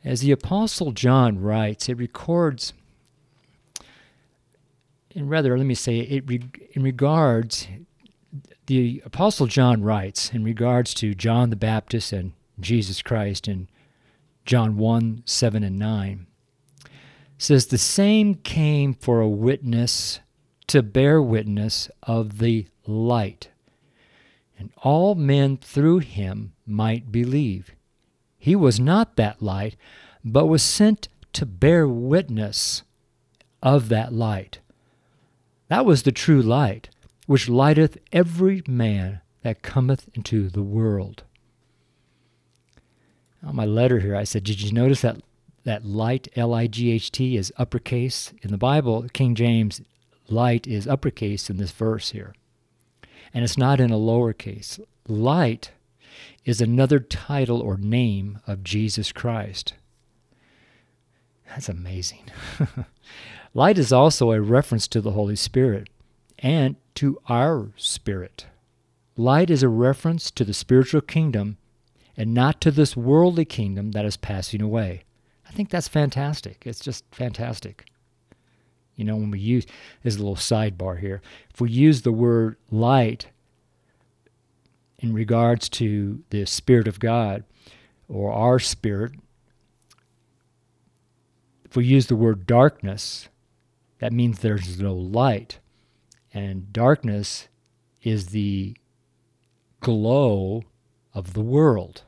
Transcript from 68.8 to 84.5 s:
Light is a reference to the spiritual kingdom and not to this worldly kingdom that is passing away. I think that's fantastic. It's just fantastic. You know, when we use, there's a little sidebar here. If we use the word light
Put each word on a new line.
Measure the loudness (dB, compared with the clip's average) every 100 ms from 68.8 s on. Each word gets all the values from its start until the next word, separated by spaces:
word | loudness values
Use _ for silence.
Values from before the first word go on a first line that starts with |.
| _ _ _ -2
Light | 2 4 4
is | 4
a | 2
reference | 4 2 2 -2 -4 -6
to | -6
the | -4
spiritual | -4 2 4 4 0
kingdom | 0 -2 -2 -2 -4 -8 _ _ _ _ _ -6
and | -2
not | 2 2 2
to | 0
this | 2 2 0
worldly | 2 4 4 2 -4
kingdom | -4 -4 -4 -4
that | -4 -4
is | -6
passing | -6 -6 -6 -4
away. | -2 -2 -4 -8 _ _ _ _ _
I |
think | -8 -4
that's | -4 -2
fantastic. | 0 0 -2 -4 -6 -10 -14 -14
It's | -12
just | -12 -12 _
fantastic. | -8 -8 -6 -8 -10 -14 -20 _ _ _ _ _ _ _ _ _ _ _ -8
You | -6
know, | -4
when | -4
we | -4
use, | 0 -2 -2 -16 -20 _
there's | -6 -4
a |
little | -4 -6
sidebar | -2 0 -2 -4 -8 -6
here. | -8 -10 -14 -20 _
If | -4
we | -2
use | 4 6 6
the | 0
word | 2 2 4 0 -4 _
light | 0 4 4 2 -2 -16 _ _ _ _ _ _ _ _ _ _ _ _